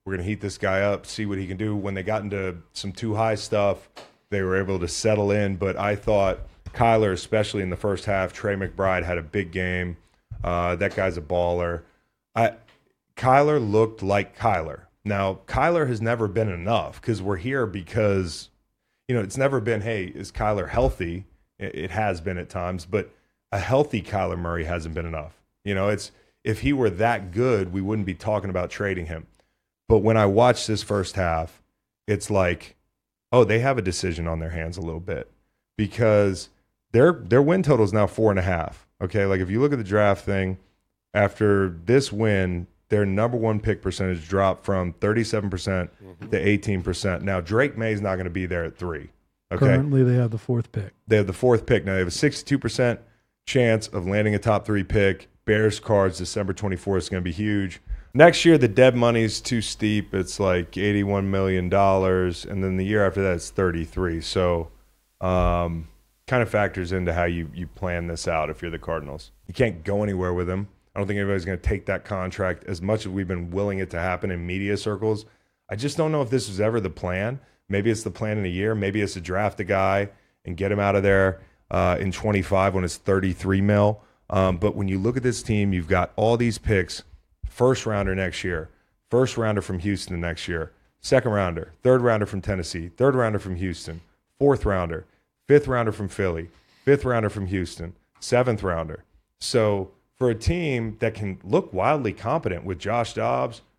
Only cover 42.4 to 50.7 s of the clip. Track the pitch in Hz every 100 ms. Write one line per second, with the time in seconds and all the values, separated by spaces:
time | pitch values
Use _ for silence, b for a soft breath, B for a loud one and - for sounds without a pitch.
42.4 | 92 90 87 _ - 107 101 95 117 120
43.4 | 110 107 107 101 95 90 95 90 78 95
44.4 | 98 92 - 98 90 82 101 110 110 110
45.4 | 101 92 - 95 90 - 95 85 107 107
46.4 | 80 104 - 95 87 87 101 87 95 95
47.4 | 82 107 139 87 113 107 101 92 92 87
48.4 | 92 87 82 - 90 78 69 _ _ _
49.4 | - 90 135 131 147 135 123 123 120 110
50.4 | - 120 110